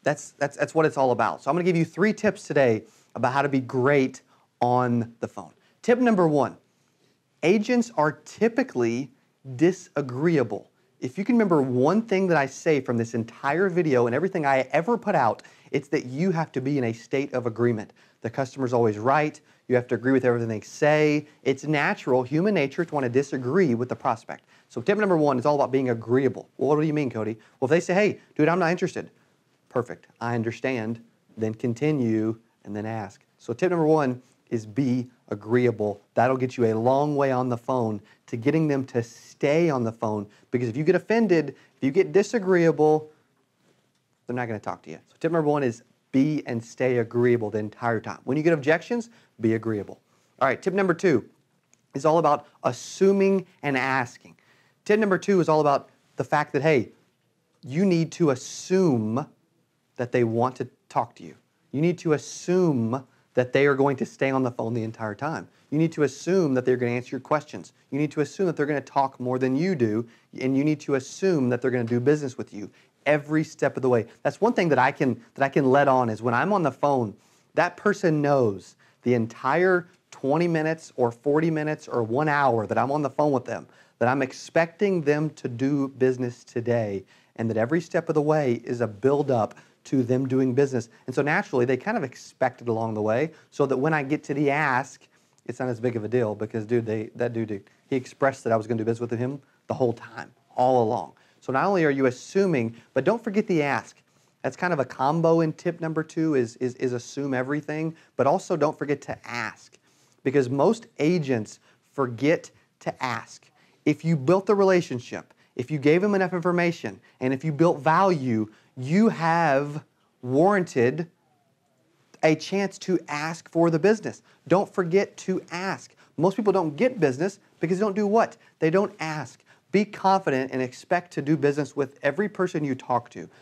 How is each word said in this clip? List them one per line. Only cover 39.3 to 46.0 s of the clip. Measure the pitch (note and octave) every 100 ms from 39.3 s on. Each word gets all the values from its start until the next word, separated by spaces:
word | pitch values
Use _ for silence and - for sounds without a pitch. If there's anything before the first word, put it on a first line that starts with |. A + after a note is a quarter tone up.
| - D3 D3+ E3+
on | C3+
the | A#2
phone. | A2+ A2+ G#2+ G2 _ _
Because | B2+ B2
if | A#2
you |
get | D3+ F3
offended, | F3 A3+ A3 E3+ C#3+ - _ _
if |
you | C3+
get | D3+ D#3
disagreeable, | E3+ G#3 A#3+ F#3 F3+ E3 D3 D3+ D#3 D#3 _ _ _ _ _ _ _ _ _ _ _ -
they're | B2
not | A#2+
gonna | G#2
talk | G2+ F2
to | -
you. | D#2+ _
So | _
tip | E3
number | E3 D3+
one | D3
is | C3+ A2+ _ _